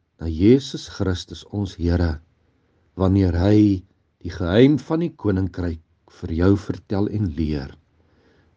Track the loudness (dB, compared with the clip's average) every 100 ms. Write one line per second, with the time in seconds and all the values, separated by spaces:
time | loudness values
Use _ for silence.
0 | _ _ -8 2 4 4 2 -12 -14 -6
1 | -4 -4 -8 -18 -12 -8 -8 -4 -2 0
2 | 0 -2 -10 _ _ _ _ _ _ -2
3 | 2 2 2 2 4 4 4 2 -6 _
4 | _ _ -16 -8 0 4 4 4 -2 -4
5 | -4 -6 -2 -2 -2 -4 -6 -8 -14 _
6 | _ -14 -8 0 2 2 0 -10 -6 -4
7 | -2 -2 -4 -4 -4 -4 -8 -16 _ _
8 | _ _ _ _ _